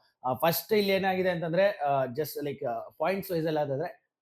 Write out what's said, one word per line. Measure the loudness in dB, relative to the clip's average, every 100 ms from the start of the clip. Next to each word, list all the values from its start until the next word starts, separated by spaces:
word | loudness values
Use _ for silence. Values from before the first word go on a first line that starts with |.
| _ _
ಆ, | -4
ಫಸ್ಟ್ | 0 2 0 0
ಇಲ್ಲಿ | 2 4
ಏನಾಗಿದೆ | 2 2 2 0
ಅಂತಂದ್ರೆ, | 0 0 2 2
ಆ, | 2 0 2
just | 0 -2 -4 -4 -6
like, | -4 -4
ಆ, | -4 -8 -4
ಪಾಯಿಂಟ್ಸ್ | -2 -2 -2
ವೈಸ್ | -2 0
ಅಲ್ಲಿ | 0
ಆದಾದ್ರೆ | 0 -2 -4 -8 _ _